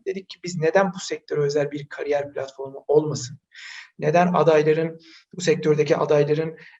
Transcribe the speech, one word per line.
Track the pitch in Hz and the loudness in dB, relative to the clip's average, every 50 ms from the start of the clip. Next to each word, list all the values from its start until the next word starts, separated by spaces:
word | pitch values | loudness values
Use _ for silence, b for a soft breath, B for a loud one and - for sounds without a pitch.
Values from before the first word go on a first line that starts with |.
| - | -10
dedik | 190 190 190 190 - | -10 -10 -10 -12 -18
ki | - _ - | -20 _ -14
biz | 175 180 | -10 -8
neden | 151 156 160 165 196 196 185 180 | -2 -2 0 2 2 0 0 -2
bu | 185 | -8
sektöre | - - 160 156 _ - 151 151 | -10 -10 -10 -12 _ -8 -4 -2
özel | 147 143 143 147 143 147 | -2 -2 -2 -2 -4 -4
bir | 147 147 147 | -6 -12 -12
kariyer | - - 143 143 143 147 143 143 147 - | -12 -12 -10 -6 -4 -4 -4 -4 -6 -10
platformu | 143 135 135 - - 135 135 139 - - | -10 -10 -10 -12 -14 -14 -14 -14 -12 -2
olmasın? | - 143 151 151 151 127 120 - - - - _ _ B B B B B B B B B - | 4 4 4 4 2 -6 -6 -8 -10 -14 -18 _ _ B B B B B B B B B -4
Neden | 143 151 156 170 180 180 180 | -2 2 4 4 4 4 4
adayların, | 156 151 156 156 151 151 156 156 160 160 165 160 - B B B B B B - | 4 4 6 6 6 4 4 2 2 0 -4 -6 -12 B B B B B B -12
bu | 185 | -4
sektördeki | - 160 151 151 - 156 151 151 151 143 160 | 0 0 0 2 2 0 2 2 2 2 2
adayların, | - 151 147 151 147 147 143 151 156 160 160 160 B B B B | 0 2 2 4 2 4 2 2 -2 -2 -6 -8 B B B B